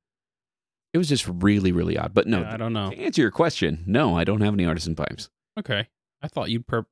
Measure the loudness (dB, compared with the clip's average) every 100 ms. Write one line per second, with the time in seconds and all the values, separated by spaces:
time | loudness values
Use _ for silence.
0 | _ _ _ _ _ _ _ _ _ -2
1 | 0 0 -2 2 4 4 4 2 0 -2
2 | 0 2 4 2 -2 -6 -4 -4 -4 -6
3 | -4 2 2 2 0 2 0 -2 0 2
4 | 2 2 2 2 2 2 0 0 -4 -4
5 | -4 -8 -16 _ _ -12 -4 -4 -4 _
6 | _ _ -10 -6 -4 -4 -2 -4 -2